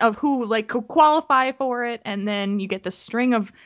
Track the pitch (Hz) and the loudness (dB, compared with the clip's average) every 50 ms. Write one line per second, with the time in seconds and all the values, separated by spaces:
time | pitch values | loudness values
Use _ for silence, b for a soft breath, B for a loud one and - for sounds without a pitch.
0 | - 226 214 - - 294 277 254 240 202 220 220 214 220 - 247 214 - - 330 | 0 0 0 2 0 0 0 0 0 0 -2 -2 -2 -2 -4 -4 -4 0 4 6
1 | 311 302 302 294 294 - 277 262 262 262 262 - 269 254 247 240 240 240 233 226 | 6 6 6 4 2 2 2 2 2 0 -2 -4 -4 -4 -2 -4 -4 -4 -6 -8
2 | _ - 202 202 196 208 208 202 202 196 202 202 190 202 214 196 - 185 185 - | _ -8 -6 -4 -4 -4 -2 -2 -2 -2 -2 -4 -2 -4 -6 -6 -6 -8 -8 -6
3 | - - - 233 247 254 247 226 202 190 b b b | -8 -6 -2 0 0 2 2 0 0 -4 b b b